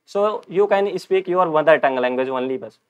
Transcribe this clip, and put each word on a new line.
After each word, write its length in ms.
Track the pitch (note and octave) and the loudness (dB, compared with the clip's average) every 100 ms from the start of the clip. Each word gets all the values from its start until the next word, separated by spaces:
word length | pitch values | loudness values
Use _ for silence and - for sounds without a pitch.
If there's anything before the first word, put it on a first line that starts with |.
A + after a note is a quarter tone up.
so 380 | _ G3+ G#3 G#3 - | _ -2 -2 -4 -4
you 180 | F3 G3+ | -2 2
can 300 | G3 G3+ F3+ | 2 0 -4
speak 280 | - F#3+ F#3 | -2 -2 0
your 200 | F3+ F3 | 0 2
mother 320 | D#3 D#3 D3 | 2 4 4
tongue 180 | C#3+ C3 | 4 0
language 320 | B2+ B2+ C3 | -2 -2 -4
only, 300 | C3 B2+ C3 | -4 -4 -6
but 200 | A2 - | -10 -20